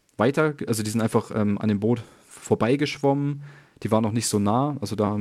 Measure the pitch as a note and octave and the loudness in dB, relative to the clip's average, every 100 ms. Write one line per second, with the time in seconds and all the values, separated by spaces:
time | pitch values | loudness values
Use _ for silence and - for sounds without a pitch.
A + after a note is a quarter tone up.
0 | _ - A2+ C#3+ D#3 D3 - A2+ G#2+ A2 | _ 0 2 2 0 0 -4 -2 -2 0
1 | A2+ A#2 - - G#2 G2+ G#2+ G2+ A2 A#2 | 2 0 0 0 0 0 0 0 2 0
2 | - - - - - G#2+ A2+ C#3 C#3+ - | -4 -20 -20 -8 -2 2 2 2 0 -2
3 | C#3 C#3 C#3+ C#3+ - - - - - A2 | 0 0 -2 -6 -12 -20 -20 -8 0 0
4 | A2+ A2+ G#2+ G#2 G2+ A#2 C#3+ C3 G2 G2+ | 2 0 0 0 2 2 0 -4 -6 -2
5 | G#2 G#2 | 0 -2